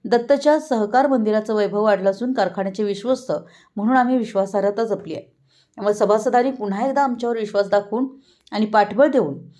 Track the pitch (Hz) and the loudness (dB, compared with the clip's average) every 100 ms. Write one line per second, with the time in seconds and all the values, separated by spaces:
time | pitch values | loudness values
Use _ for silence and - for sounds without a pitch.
0 | 208 233 233 285 294 302 302 233 208 247 | 0 0 2 2 4 2 0 -2 2 2
1 | 285 262 214 214 214 214 202 202 214 196 | 2 2 2 0 0 0 0 2 2 2
2 | 190 190 247 262 185 180 196 190 208 196 | 2 0 -4 0 -2 -2 -6 -4 -4 -4
3 | 240 254 - 151 - - _ - 214 262 | -2 -4 -2 -8 -8 -20 _ -4 2 2
4 | 247 254 220 196 196 202 196 202 226 196 | 2 0 0 -2 -2 0 -2 -2 -4 -4
5 | 160 156 - _ _ _ _ - 208 208 | -6 -12 -12 _ _ _ _ -4 -2 0
6 | 202 214 247 240 254 262 202 196 269 269 | 2 2 2 2 0 -4 -6 -4 -2 0
7 | 277 233 240 233 208 202 196 202 202 220 | -2 -2 -4 -4 -2 -2 0 0 0 -4
8 | 262 - _ _ _ 214 208 220 202 202 | -4 -8 _ _ _ -4 2 2 2 2
9 | 294 262 156 131 - | 4 4 0 -6 -16